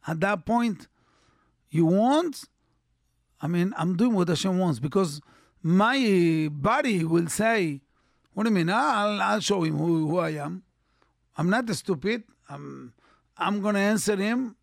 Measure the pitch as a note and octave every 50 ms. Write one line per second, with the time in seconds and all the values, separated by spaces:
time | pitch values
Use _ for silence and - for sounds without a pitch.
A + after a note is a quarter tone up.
0 | _ - D#3+ D#3+ E3+ G3 G#3 F#3+ D3+ - A3+ A#3+ A#3 A#3 G3 - - _ _ _
1 | _ _ _ _ _ _ _ _ _ _ _ _ _ _ - D#3 E3+ D#3+ F3 G3
2 | A3 B3 C#4 D#4 F4 E4+ C4+ - - _ _ _ _ _ _ _ _ _ _ _
3 | _ _ _ _ _ _ _ _ - D3+ F3 F3 F3 F#3+ - - E3+ F3 F#3 E3+
4 | A3+ B3+ A#3 F#3+ F3 E3+ E3+ - - F#3+ F#3 F3+ F#3 F3 D3 A2 A#2+ A#2+ - G3+
5 | G3 E3 D3 D3+ - _ - _ _ _ _ _ - D#3+ F3 F#3+ G3+ A3+ C4 C#4
6 | C4 A3 G3 F3+ F3 E3 D#3+ D#3+ D#3 D3+ D3 D3 C3+ G3 A#3 C#4+ D4 C4 G#3+ F3+
7 | E3 D#3+ E3 E3+ E3+ D#3+ - - G#3+ A3+ A3+ G#3+ F#3 D#3+ C#3+ C#3 _ _ _ _
8 | _ _ _ _ _ _ _ - G#3+ A#3 A3 F#3 D#3+ E3 G3 A3+ C#4 D4+ B3+ G#3+
9 | G3+ G#3 G#3 G3+ G3 G3 G#3 G#3+ - - G3+ G3 E3+ D#3+ D#3 D3 D#3 E3+ E3+ D#3+
10 | D#3 D3+ D#3+ F3+ E3+ D#3+ D#3 D3+ C#3+ D3 F3 F#3 - _ _ _ _ _ _ _
11 | _ _ _ _ _ _ _ - D#3 F3 G3 A#3+ C4 A3+ F#3+ C3 - - F#3+ C#3+
12 | B2+ G3 A3+ A#3+ G#3+ _ _ _ _ - D3 C#3+ C#3+ C#3+ C#3 C3+ C3+ B2 _ _
13 | _ _ _ _ _ _ _ - - F3+ G#3 G#3 G3 G#3+ G3+ G3 G3 G#3 A3 G#3
14 | - G#3 G#3+ F#3+ G3 G#3+ A#3 B3 C4 A#3 G3 _